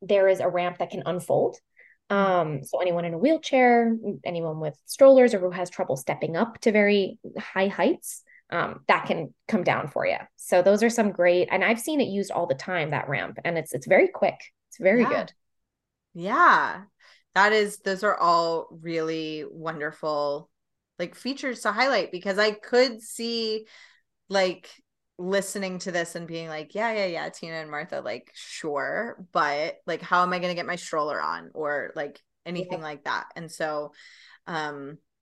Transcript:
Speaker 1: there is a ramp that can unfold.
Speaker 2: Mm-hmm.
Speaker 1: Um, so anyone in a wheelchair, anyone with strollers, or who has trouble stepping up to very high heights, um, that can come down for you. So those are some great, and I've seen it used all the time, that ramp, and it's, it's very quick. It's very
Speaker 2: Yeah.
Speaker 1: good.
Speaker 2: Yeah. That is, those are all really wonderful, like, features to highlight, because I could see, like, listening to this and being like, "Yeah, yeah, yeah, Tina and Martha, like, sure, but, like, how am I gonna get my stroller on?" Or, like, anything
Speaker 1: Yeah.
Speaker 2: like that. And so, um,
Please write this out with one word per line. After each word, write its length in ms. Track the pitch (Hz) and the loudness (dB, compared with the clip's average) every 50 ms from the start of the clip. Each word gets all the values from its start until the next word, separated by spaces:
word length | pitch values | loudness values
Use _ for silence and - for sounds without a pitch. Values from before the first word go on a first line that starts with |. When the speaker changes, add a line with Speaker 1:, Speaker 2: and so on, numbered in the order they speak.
Speaker 1:
there 280 | 196 180 202 196 190 196 | -2 2 4 4 6 4
is 120 | 190 180 | 4 4
a 80 | 127 185 | 2 0
ramp 300 | 170 175 175 180 175 - | 0 0 -2 -2 -2 -4
that 120 | 175 175 | -6 -6
can 120 | - 175 - | -6 -8 -6
unfold. 540 | 165 175 180 - - 139 151 - 359 - - _ _ _ _ - _ _ _ _ - | -4 -4 -4 -2 0 0 0 0 0 -4 -8 _ _ _ _ -20 _ _ _ _ -2
Speaker 2:
Mm-hmm. 220 | 202 202 196 190 | 2 2 4 4
Speaker 1:
Um, 320 | 185 175 165 156 151 143 139 | 4 2 0 0 -4 -8 -8
so 160 | - - - | -6 -4 -2
anyone 240 | 180 180 170 170 170 | 0 0 0 -2 -2
in 80 | 170 | -4
a 60 | 165 165 | -2 0
wheelchair, 760 | 202 294 320 320 - - 285 254 254 247 240 233 233 226 226 226 220 208 202 - - | 2 2 2 2 0 0 2 4 6 6 6 4 4 2 0 -2 -4 -8 -8 -8 -8
anyone 360 | - 175 170 165 160 156 156 | -6 -6 -4 -4 -6 -6 -6
with 140 | 156 151 - _ _ | -6 -8 -8 _ _
strollers, 480 | - - - 277 269 269 262 247 240 - | -4 4 8 10 10 10 10 8 6 4
or 60 | 190 | 2
who 100 | 180 185 | 0 -2
has 180 | 175 185 180 180 | -2 -2 -6 -6
trouble 280 | - - 180 - 135 | -4 -6 -4 -4 -4
stepping 400 | 139 - - 156 - - 160 165 165 | -4 -2 -4 -4 -2 -2 -2 0 0
up 200 | 233 233 - - | -2 -2 -2 0
to 120 | - 233 | 0 4
very 460 | 208 214 202 202 208 202 190 - 226 _ - - - - | 4 6 6 6 4 4 2 0 -4 _ -16 -14 -14 -14
high 300 | - - - 190 190 202 | -12 -4 0 0 0 0
heights, 540 | - - 175 254 349 - - - - - _ _ _ _ _ - | 2 2 2 2 2 0 -4 -14 -14 -14 _ _ _ _ _ -6
um, 320 | - 170 160 - - - - - | -4 -4 -4 -4 -6 -6 0 0
that 160 | 185 160 - | 2 2 2
can 300 | - 170 165 160 135 _ _ - - | -2 -4 -4 -4 -10 _ _ -8 -2
come 160 | 220 190 175 | -2 0 0
down 240 | 160 107 113 - 147 | 0 0 -2 -2 -4
for 180 | - - - | -4 -2 -2
you. 120 | 90 - - - - _ | -2 -2 -4 -6 -14 _
So 260 | - - - 202 185 | -12 -4 2 4 4
those 200 | 175 196 208 208 | 6 6 6 6
are 80 | 226 233 | 4 2
some 220 | 226 233 214 208 | 4 2 0 0
great, 360 | 185 - 175 180 175 180 175 - | 2 4 4 6 6 4 2 2
and 120 | - 185 | 0 0
I've 180 | 185 196 233 226 | 2 2 0 0
seen 200 | - 320 311 285 | -2 -2 0 0
it 80 | 220 - | 0 0
used 220 | 196 202 190 - | 0 -4 -4 -2
all 160 | - - 175 | -2 -2 -2
the 80 | - 135 | -2 -4
time, 380 | 135 - - 185 170 151 156 | -4 -4 -4 -4 -2 -2 -2
that 180 | 151 123 - - | -2 -4 -4 -4
ramp, 280 | 139 101 90 - - - - | -4 -4 -4 -6 -8 -8 -6
and 140 | 170 170 165 | -4 -4 -4
it's, 160 | - - - | -6 -6 -8
it's 120 | 139 - | -6 0
very 220 | - 185 202 370 359 | 4 4 4 4 4
quick. 300 | - - 202 165 - - - - _ _ _ _ | 2 0 -2 -2 -2 -4 -16 -20 _ _ _ _
It's 80 | - - | -8 0
very 240 | - 190 214 247 | 2 4 4 4
Speaker 2:
Yeah. 60 | 226 - | 4 2
Speaker 1:
good. 240 | - 90 - - - _ _ _ _ _ _ _ _ _ _ _ _ _ _ _ - | 2 -2 -4 -6 -12 _ _ _ _ _ _ _ _ _ _ _ _ _ _ _ -12
Speaker 2:
Yeah. 680 | 175 170 196 240 320 349 311 208 160 143 113 78 185 202 _ _ _ _ - _ _ _ _ - | -8 -4 -2 2 6 6 8 6 6 4 0 -4 -8 -12 _ _ _ _ -20 _ _ _ _ 2
That 180 | 185 202 208 | 4 4 4
is, 260 | 214 214 208 202 202 - | 4 4 2 0 -4 -6
those 240 | - 196 190 185 214 | -4 -4 -4 0 0
are 120 | 208 - | 0 2
all 520 | - - 175 170 170 170 165 165 160 - - | 4 4 4 4 4 2 0 -2 -2 -4 -8
really 760 | - 165 160 170 165 160 160 160 160 160 160 156 156 151 147 - | -14 -14 -8 -6 -4 -4 -2 -2 -4 -4 -6 -6 -8 -8 -10 -12
wonderful, 960 | - 165 156 165 160 147 147 156 156 - - 156 151 147 147 143 143 147 170 _ _ _ _ _ _ _ _ _ _ - | -12 -10 -8 -8 -6 -6 -6 -8 -8 -6 -6 -4 -2 -2 -2 -2 -4 -6 -8 _ _ _ _ _ _ _ _ _ _ -10
like, 160 | 180 175 - | -10 -10 -10
features 460 | - - 240 269 - - 262 233 - | -10 -8 -8 -6 -6 -6 -8 -6 -4
to 120 | - 214 | -4 -2
highlight, 400 | 202 220 254 269 254 202 165 - | 0 2 2 2 2 0 -2 -4
because 260 | - 180 - 202 190 202 | -8 -8 -6 -4 0 2
I 120 | 214 214 | 2 0
could 500 | 208 - - - 247 240 254 262 220 220 | 0 -4 -6 2 4 4 4 4 2 -8
see, 640 | - - - - 233 233 233 233 226 220 214 220 220 _ - - - - _ _ _ _ _ _ _ - | -14 -14 -12 -8 -6 -6 -4 -4 -4 -4 -4 -6 -8 _ -20 -20 -20 -20 _ _ _ _ _ _ _ -2
like, 420 | 190 196 185 185 165 - _ - - _ _ _ _ _ _ _ _ - | 0 2 2 2 0 -6 _ -20 -20 _ _ _ _ _ _ _ _ -10
listening 600 | 180 185 196 196 190 - - 208 190 185 185 180 | -4 -2 0 -2 -2 -2 -6 -6 -6 -6 -8 -8
to 120 | - 190 | -8 -4
this 240 | 170 175 170 165 - | -2 -4 -4 -4 -6
and 120 | 170 170 | -12 -12
being 220 | 160 165 165 165 160 | -10 -10 -10 -10 -8
like, 260 | 156 156 156 147 - | -10 -10 -12 -10 -6
"Yeah, 180 | 196 226 233 | -4 -4 -2
yeah, 140 | 220 208 196 | -2 -2 -2
yeah, 220 | 180 170 156 151 156 | -2 -4 -4 -6 -8
Tina 240 | - - - 165 165 | -10 -12 -14 -10 -10
and 160 | 160 156 151 | -10 -10 -8
Martha, 300 | 151 147 160 - 143 143 | -10 -10 -8 -8 -10 -8
like, 300 | 131 120 110 123 - _ - | -8 -8 -8 -10 -12 _ -20
sure, 920 | - - - - - - 156 143 139 135 135 143 180 220 233 - - 185 _ | -20 -18 -16 -14 -10 -8 -6 -4 -4 -4 -4 -4 -4 -6 -8 -10 -14 -12 _
but, 440 | - 180 156 147 143 147 156 165 - - - | -2 0 0 0 0 -2 -4 -6 -8 -10 -8
like, 160 | - 165 160 | -8 -8 -6
how 200 | 175 - 185 175 | -2 0 2 2
am 100 | 180 180 | 2 2
I 60 | 180 180 | 0 -2
gonna 160 | 175 180 175 | -2 -4 -4
get 120 | 170 170 | -4 -4
my 100 | - 180 | -6 -6
stroller 440 | 175 - - - 156 147 151 135 85 | -8 -6 -6 -4 -2 -2 -2 -4 -4
on?" 300 | 76 78 82 85 82 - - | -4 -4 -4 -6 -10 -12 -10
Or, 380 | - 151 143 147 139 107 - - | -6 -4 -4 -4 -4 -6 -6 -8
like, 260 | 160 147 143 143 - _ _ _ _ - | -8 -8 -8 -10 -16 _ _ _ _ -12
anything 340 | 170 175 175 185 180 175 160 | -8 -6 -6 -6 -8 -8 -10
Speaker 1:
Yeah. 60 | 156 | -10
Speaker 2:
like 200 | 151 147 143 - | -10 -12 -10 -8
that. 220 | 139 113 - - - - | -6 -6 -6 -8 -10 -14
And 160 | 165 170 160 | -16 -14 -12
so, 420 | - - 165 156 151 147 151 147 _ - - - - - - - - _ - | -8 -6 -6 -4 -4 -6 -6 -8 _ -20 -20 -20 -20 -20 -20 -20 -20 _ -12
um, 520 | 175 170 160 151 147 143 143 139 139 151 - _ _ _ _ | -8 -6 -6 -6 -6 -8 -10 -12 -14 -16 -18 _ _ _ _